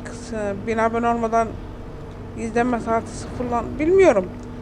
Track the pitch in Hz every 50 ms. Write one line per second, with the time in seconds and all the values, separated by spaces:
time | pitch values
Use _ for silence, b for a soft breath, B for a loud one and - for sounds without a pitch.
0 | - - - - - - 233 220 208 247 247 196 196 226 220 220 220 226 220 233
1 | 240 233 233 233 233 226 220 226 226 220 - - - - - - - - - -
2 | - - - - - - - - 226 226 220 240 240 254 247 226 214 233 226 226
3 | 214 - - - - - - - 247 247 240 233 220 - 247 247 302 320 370 381
4 | 381 330 240 202 180 185 - - - - - -